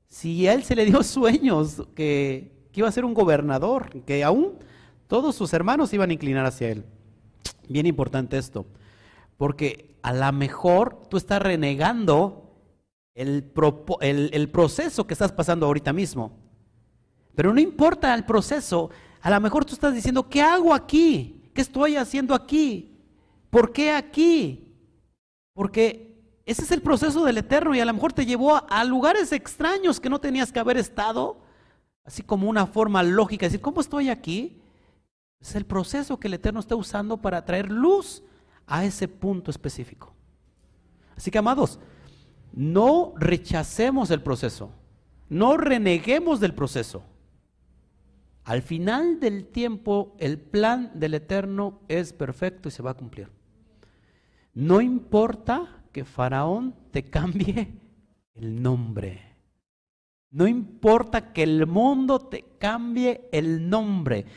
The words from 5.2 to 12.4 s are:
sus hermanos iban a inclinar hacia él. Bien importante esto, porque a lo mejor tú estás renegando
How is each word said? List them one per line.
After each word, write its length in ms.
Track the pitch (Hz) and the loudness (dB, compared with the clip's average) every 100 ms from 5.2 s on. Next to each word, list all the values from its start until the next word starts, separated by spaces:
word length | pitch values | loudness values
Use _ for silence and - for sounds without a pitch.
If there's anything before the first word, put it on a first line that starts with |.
| 294 - | 0 -2
sus 180 | 185 | -2
hermanos 400 | 165 185 294 262 | 0 0 0 0
iban 160 | 208 185 | 0 0
a 40 | |
inclinar 320 | 160 143 135 131 | -2 -2 0 -2
hacia 240 | - 117 | -2 -6
él. 160 | 107 - - _ _ _ _ - - - | -6 -12 -20 _ _ _ _ -14 -14 -6
Bien 180 | 139 170 | -2 0
importante 520 | 139 131 135 123 135 | 0 -2 -4 -4 -4
esto, 280 | 127 107 90 - - _ _ _ _ - | -6 -10 -12 -18 -20 _ _ _ _ -4
porque 580 | 143 143 147 - - _ | -4 -2 -4 -6 -18 _
a 120 | 123 | -4
lo 180 | 127 135 | -2 0
mejor 680 | 139 135 - 180 180 247 - - | 0 -2 0 2 4 2 -4 -6
tú 80 | 196 | -4
estás 240 | - 202 | -2 -2
renegando 1000 | 196 170 143 139 170 240 190 151 196 - | 0 0 0 0 0 0 4 4 2 -4